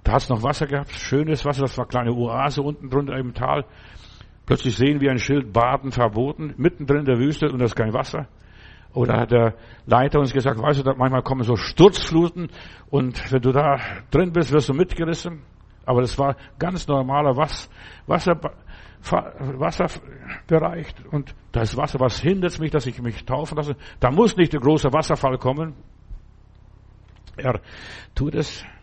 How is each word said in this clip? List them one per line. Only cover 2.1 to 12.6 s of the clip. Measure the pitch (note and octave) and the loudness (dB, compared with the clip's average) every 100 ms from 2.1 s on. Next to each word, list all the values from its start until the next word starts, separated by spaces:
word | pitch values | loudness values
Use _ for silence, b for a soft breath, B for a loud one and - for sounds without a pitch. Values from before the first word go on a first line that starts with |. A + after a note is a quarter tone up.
Oase | A#2+ A#2+ A#2 C#3 C#3 | -2 -2 -2 -2 -2
unten | C#3+ D3 C3+ | -6 -6 -2
drunter | C#3 C#3 C3 | -2 -2 -6
im | B2+ | -6
Tal. | A#2+ C3 C#3+ - B B B B B B B | -4 -2 -2 -4 B B B B B B B
Plötzlich | - B2 C3 G2+ | -2 0 0 2
sehen | C3+ D3 | 2 2
wir | C#3 | 2
ein | B2+ | 0
Schild, | - C#3+ A#2+ | 0 0 0
Baden | G2 A#2+ C#3 C3+ | 2 2 0 -2
verboten, | A#2+ A#2 G#2+ C3 D#3 D3+ C3 | 0 0 2 -2 -4 -10 0
mittendrin | D3 - C#3 C#3+ | 0 0 0 0
in | |
der | C#3+ B2 | 2 2
Wüste | C3+ D#3 D3+ | 2 0 -2
und | C3 | 0
da | B2 | 0
ist | - | 0
kein | A2 | -2
Wasser. | A2 C#3 - E3 - B B B B B | -2 -4 -6 -10 -14 B B B B B
Oder | C3 B2 A#2 | -2 0 2
hat | A#2 | 4
der | A#2+ A#2 - B B - | 4 2 0 B B 2
Leiter | A#2 C3+ D3 | 4 4 2
uns | C3+ | 2
gesagt, | B2+ B2 A2+ | 0 0 0
weißt | A2+ C#3 | 0 0
du, | |
da | C3 | 0
manchmal | C3 C3 B2+ | 0 0 0
kommen | - C3+ | -2 -2
so | A#2 A#2 | 0 -2
Sturzfluten | - - F#3 F3+ - D#3+ E3+ F3+ E3+ B | 0 8 8 8 0 2 0 -2 -10 B